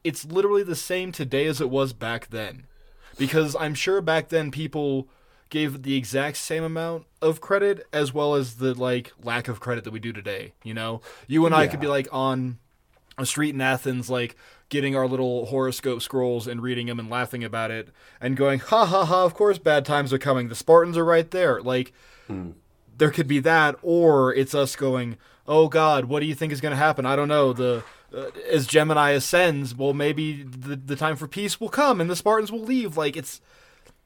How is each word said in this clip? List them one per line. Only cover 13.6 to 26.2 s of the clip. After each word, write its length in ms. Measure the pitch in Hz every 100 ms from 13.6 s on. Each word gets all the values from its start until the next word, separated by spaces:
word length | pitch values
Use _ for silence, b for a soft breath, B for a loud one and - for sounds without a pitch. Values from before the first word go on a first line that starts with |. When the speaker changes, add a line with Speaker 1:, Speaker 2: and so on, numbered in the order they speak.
Speaker 1:
Athens, 480 | 131 127 139 127 120
like, 260 | 127 120 - b b b
getting 260 | 143 139 135
our 120 | 131
little 400 | 131 127 123 107
horoscope 540 | 135 131 123 135 120
scrolls 460 | - 131 123 120 117
and 140 | 120
reading 280 | 123 123 120
'em 100 | 120
and 100 | 113
laughing 340 | 123 120 123
about 280 | 117 113 113
it 180 | 113 110 b b b
and 160 | 123 135
going, 220 | 139 135
"Ha, 260 | - 220 190
ha, 180 | 190
ha, 220 | 165 180 180
of 80 |
course 240 | - 208 185
bad 260 | 165 147
times 300 | 135 147 139
are 60 | 135
coming. 280 | 143 131 120
The 80 | 110
Spartans 400 | - 165 170 165
are 80 |
right 260 | 165 165 165
there." 280 | 185 165 110
Like, 320 | 120 127 127 b b b b
Speaker 2:
Hmm. 240 | 95 87 80 _ _ _ 120
Speaker 1:
there 140 | 151
could 180 | 170 139
be 120 | 143
that, 360 | 151 165 151 131
or 500 | 175 170 165 143 127
it's 200 | 123 135
us 220 | 143 139 -
going, 420 | 135 127 120 113 b b -
"Oh 200 | 151 156
God, 380 | 160 156 143 123
what 140 |
do 80 | 147